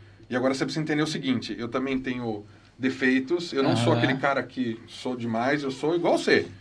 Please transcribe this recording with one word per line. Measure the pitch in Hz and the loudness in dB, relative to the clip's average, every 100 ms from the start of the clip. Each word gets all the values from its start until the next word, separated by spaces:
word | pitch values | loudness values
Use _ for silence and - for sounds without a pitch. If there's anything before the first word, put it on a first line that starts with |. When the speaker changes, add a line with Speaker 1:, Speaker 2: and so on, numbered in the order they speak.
| - - - | -20 -20 -6
Speaker 1:
E | 123 | 0
agora | 131 | 0
você | 131 139 | 0 -2
precisa | 156 | -2
entender | 151 151 | 0 0
o | 156 | 0
seguinte: | 160 135 113 113 104 | 0 0 -2 -2 -6
eu | 117 | -4
também | 127 135 131 | -4 -2 -2
tenho | 131 123 117 104 - - - - | -4 -4 -4 -6 -10 -20 -20 -4
defeitos, | 131 - 131 131 131 175 - | -4 2 2 2 2 -2 -2
eu | 135 | 0
não | 139 - | 2 4
sou | - | 4
Speaker 2:
Aham. | 156 | 4
Speaker 1:
aquele | 147 - | 2 2
cara | 143 135 | 0 0
que | - 131 117 110 - | -4 -4 -4 -6 -12
sou | - 127 123 | -8 -6 -4
demais, | 117 113 127 147 | -2 0 0 0
eu | 135 | -2
sou | 127 151 175 | -2 -2 2
igual | 185 339 | 2 2
você, | 214 123 - - | 4 4 2 -8